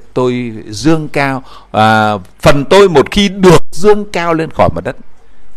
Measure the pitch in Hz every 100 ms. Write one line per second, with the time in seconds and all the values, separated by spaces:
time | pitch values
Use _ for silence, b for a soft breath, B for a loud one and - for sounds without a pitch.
0 | - 135 127 123 120 110 - 101 139 160
1 | 151 151 139 131 - B B 104 110 110
2 | 107 104 87 - 165 143 131 190 196 151
3 | - 208 202 196 185 156 - - 208 208
4 | 202 180 170 160 160 - 87 - 101 -
5 | - - b b b